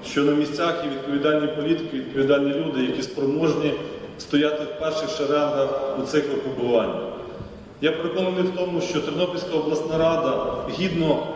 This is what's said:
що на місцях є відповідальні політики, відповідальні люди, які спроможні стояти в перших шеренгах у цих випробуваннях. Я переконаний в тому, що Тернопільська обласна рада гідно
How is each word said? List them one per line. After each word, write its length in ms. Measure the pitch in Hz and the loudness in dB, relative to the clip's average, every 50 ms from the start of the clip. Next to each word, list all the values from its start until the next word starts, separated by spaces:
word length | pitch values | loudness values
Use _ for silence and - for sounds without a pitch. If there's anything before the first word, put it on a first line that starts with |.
| - | -10
що 180 | - - 143 143 | -2 0 2 4
на 80 | 147 | 4
місцях 520 | 147 151 151 - - - 170 170 - - - | 4 4 2 0 -2 0 0 0 0 -2 -4
є 60 | 147 | -4
відповідальні 580 | 135 - - 147 143 139 143 151 151 151 147 | -6 -6 -4 -2 -2 2 4 4 4 4 2
політики, 500 | - 156 151 147 160 165 160 - - 135 | 0 -2 -2 2 2 0 0 0 -4 -6
відповідальні 560 | 131 - - - 135 135 135 143 139 143 139 139 | -6 -6 -4 0 2 4 6 6 6 6 2 2
люди, 280 | 147 165 151 131 131 | 0 -2 0 0 0
які 200 | 127 127 131 131 | 0 0 0 -2
спроможні 720 | 127 - - 151 139 135 147 156 165 156 147 143 151 147 - - - - - - - - - | -4 -4 -2 0 0 0 2 2 2 2 2 2 0 0 0 -2 -6 -8 -10 -10 -12 -12 -12
стояти 460 | - - - - 143 151 151 151 151 151 | -14 -6 0 2 4 4 4 2 -2 -4
в 160 | - - - | -6 -6 -4
перших 300 | 160 160 156 156 156 135 | -4 -2 -2 -2 -4 -4
шеренгах 880 | - - 143 135 147 147 147 147 143 139 139 135 139 139 139 139 135 135 135 | -4 -2 0 2 2 2 2 2 2 2 0 0 0 -2 -2 -2 -2 -4 -4
у 0 | |
цих 260 | - - 151 139 143 | 0 0 0 2 2
випробуваннях. 720 | 135 135 - 131 - 123 120 120 120 110 101 95 - 95 - - - - - - - - - - - - - - - - | -2 -2 -2 -4 -4 -2 0 4 4 4 2 2 -2 -4 -6 -6 -8 -10 -12 -12 -12 -12 -12 -14 -14 -16 -18 -18 -8 0
Я 100 | 139 160 | 0 0
переконаний 520 | 160 165 170 170 165 190 185 185 185 185 180 | 2 2 -4 -2 0 0 0 0 2 2 0
в 140 | 185 180 | 0 0
тому, 240 | 180 180 180 170 165 | -2 -2 -2 0 -2
що 200 | - - - 151 | -2 -2 -2 -2
Тернопільська 560 | - - 147 165 180 175 175 - - - 160 | -2 -2 0 0 0 0 0 -6 -4 -2 -2
обласна 400 | 156 156 156 156 - - 165 160 | 0 0 0 0 0 0 0 2
рада 580 | 156 160 165 165 160 - 135 - - - - - - - - - - | 2 4 4 4 2 2 0 0 0 0 -2 -4 -4 -4 -6 -2 -2
гідно 480 | 185 185 160 165 160 151 139 117 - - - | -2 0 2 2 2 2 2 2 0 -4 -8